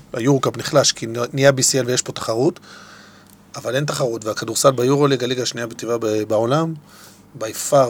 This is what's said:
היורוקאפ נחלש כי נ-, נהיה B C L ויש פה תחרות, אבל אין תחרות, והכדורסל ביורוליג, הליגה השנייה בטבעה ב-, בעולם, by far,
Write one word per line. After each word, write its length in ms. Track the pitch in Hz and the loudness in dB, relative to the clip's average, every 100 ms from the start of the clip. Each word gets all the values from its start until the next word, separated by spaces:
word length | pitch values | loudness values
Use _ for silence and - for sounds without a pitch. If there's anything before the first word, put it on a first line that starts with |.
| - | -12
היורוקאפ 440 | - 123 135 131 - | -2 2 2 0 -4
נחלש 360 | - 147 - | 0 2 2
כי 140 | - 113 | 0 -6
נ-, 60 | 117 123 | -6 -6
נהיה 180 | 139 139 | 2 4
B 100 | 131 | 4
C 240 | 123 135 | 2 0
L 20 | 123 | 0
ויש 160 | 123 | -2
פה 100 | - | -4
תחרות, 480 | - - 113 143 - - - - - - - - - - - | -6 -4 0 0 0 -8 -20 -20 -20 -20 -20 -20 -20 -20 -12
אבל 200 | 117 127 | -4 -2
אין 80 | |
תחרות, 400 | 147 147 131 113 | -2 -2 -2 -2
והכדורסל 460 | 107 104 113 113 139 | -4 -4 -4 0 2
ביורוליג, 540 | 127 123 143 143 131 | 2 2 4 2 2
הליגה 180 | 123 127 | -2 -4
השנייה 240 | 117 120 117 | -4 -6 -8
בטבעה 320 | 117 113 117 | -8 -4 -2
ב-, 240 | 113 107 107 | 0 -2 0
בעולם, 460 | 107 117 147 165 156 - - - - - 120 | 0 2 2 0 -4 -14 -20 -20 -20 -20 -12
by 20 | 110 - - | -10 -8 2
far, 40 | 143 123 | 4 4